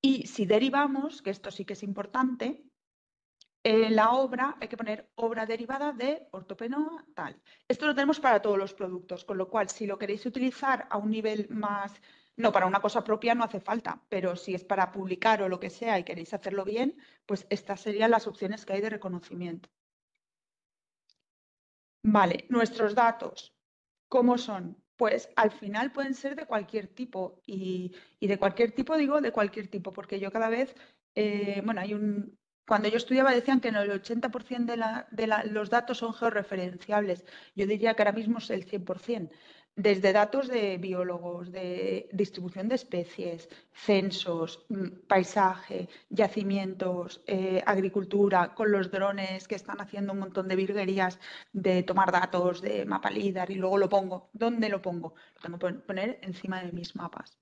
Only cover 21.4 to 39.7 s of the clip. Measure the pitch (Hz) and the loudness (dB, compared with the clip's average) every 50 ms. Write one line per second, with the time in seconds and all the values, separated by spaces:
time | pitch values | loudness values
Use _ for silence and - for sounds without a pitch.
21.4 | _ _ _ _ _ _ _ _ _ _ _ _ - 220 208 208 190 180 - - | _ _ _ _ _ _ _ _ _ _ _ _ 2 6 8 8 6 6 4 -2
22.4 | - - 247 233 226 220 - 220 220 208 214 247 233 233 226 - - - - - | -2 0 2 2 2 2 2 0 0 2 4 4 4 4 2 0 -8 -10 -10 -14
23.4 | - _ _ _ _ _ _ _ _ _ _ _ _ _ - 254 240 247 247 240 | -20 _ _ _ _ _ _ _ _ _ _ _ _ _ 2 4 6 6 4 2
24.4 | 247 - 208 190 180 170 180 _ _ _ _ - 240 214 - - - - - - | -2 -6 -8 -8 -8 -12 -14 _ _ _ _ 0 2 2 2 0 -2 -2 2 4
25.4 | 220 214 - - 220 196 202 214 247 277 - 277 277 269 269 - - 277 277 285 | 4 4 2 -2 -10 -6 -2 -2 -2 -2 -2 -4 -4 -4 -4 -6 -6 -8 -8 -8
26.4 | 311 - 240 214 196 - - 214 202 190 _ - 254 247 - 190 185 180 - _ | -6 -2 -2 -2 -2 -2 -6 -8 -8 -8 _ -12 -12 -8 -6 -8 -8 -8 -10 _
27.4 | _ - 196 190 190 185 185 180 180 180 - - - _ _ _ - 190 202 196 | _ -10 -10 -8 -6 -4 -4 -4 -6 -8 -12 -14 -20 _ _ _ -2 -2 0 2
28.4 | 196 196 190 - 233 220 - - 254 311 320 320 285 269 294 302 285 240 226 226 | 2 0 2 2 0 0 0 -4 -2 0 2 2 2 4 2 2 2 2 0 0
29.4 | 208 202 - 220 208 196 - 196 175 196 185 - 196 - 202 196 190 196 196 220 | 0 0 -2 -8 -10 -8 -10 -10 -10 -10 -12 -12 -10 -8 -8 -6 -6 -4 -2 0
30.4 | 226 220 226 233 269 262 - - - _ _ _ _ _ _ 208 214 208 208 202 | 0 0 2 0 -2 -4 -4 -20 -20 _ _ _ _ _ _ 0 0 0 0 -2
31.4 | 208 202 202 196 190 220 226 190 190 202 208 208 214 208 208 208 202 - - _ | -2 -2 -4 -4 -2 -2 -4 -2 -4 -4 -4 -2 -2 -2 -2 -2 -6 -8 -14 _
32.4 | _ _ _ _ _ - 220 202 208 214 220 233 240 - 254 262 262 269 254 240 | _ _ _ _ _ 0 2 2 2 2 0 0 0 2 4 6 6 6 6 4
33.4 | 240 269 269 254 - 233 220 208 202 202 202 196 - - 233 240 254 247 233 247 | 4 4 2 4 4 2 0 0 0 0 -2 -4 -4 -4 -4 -2 -2 -2 -4 -6
34.4 | - - 254 240 240 233 240 233 226 220 226 240 - - 226 208 220 220 214 214 | -8 -8 -4 -4 -2 -2 0 -2 -2 -2 -2 -6 -10 -8 -6 -4 0 2 2 0
35.4 | - 214 208 214 208 196 226 240 240 240 247 - 233 226 220 - 233 233 214 208 | 0 -2 -2 -4 0 2 2 2 2 0 -6 -4 -4 -6 -4 0 0 0 0 0
36.4 | 196 - 202 190 180 180 180 175 - - 208 208 208 196 175 175 - - - - | -4 -2 -4 -4 -4 -4 -6 -10 -6 0 0 2 2 0 -2 -4 -6 -20 -20 -20
37.4 | - - _ 196 196 202 214 202 220 226 226 226 208 208 202 226 220 214 233 226 | -20 -12 _ -2 0 0 2 2 2 2 4 4 4 4 4 2 0 0 -2 -2
38.4 | - - 226 190 180 - - 196 175 - 185 185 - - 240 214 170 156 - - | -2 -4 -4 -6 -4 -6 -8 -6 -4 -6 -8 -6 -4 -6 -4 -4 -4 -8 -10 -20
39.4 | - - - - _ _ | -20 -20 -20 -20 _ _